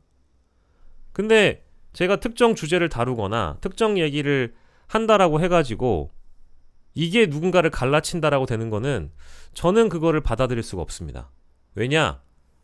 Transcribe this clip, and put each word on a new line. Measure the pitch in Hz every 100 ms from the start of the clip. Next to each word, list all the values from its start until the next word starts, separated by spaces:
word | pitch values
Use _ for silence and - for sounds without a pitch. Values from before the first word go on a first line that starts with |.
| _ _ _ _ _ _ _ _ - - -
근데 | - 214 220 175 - - - -
제가 | - 185 196
특정 | 240 233 233
주제를 | - 151 175 165
다루거나 | 117 123 117 98 113 85 -
특정 | 190 - 220 196
얘기를 | 156 143 143 139 117 - _ _ -
한다라고 | 220 226 208 180 151
해가지고 | 175 175 131 107 127 85 71 - - - - - - - _
이게 | 131 165 226 196
누군가를 | 147 180 175 -
갈라친다라고 | - 127 151 - 175 151 139 131
되는 | 113 113
거는 | 104 139 117 71 - - - -
저는 | - 170 214 220
그거를 | 165 165 151
받아들일 | - 113 127 117
수가 | 110 90
없습니다. | 78 - 78 64 58 _ _ _ _
왜냐? | 95 123 156 117 67 _ _ _ _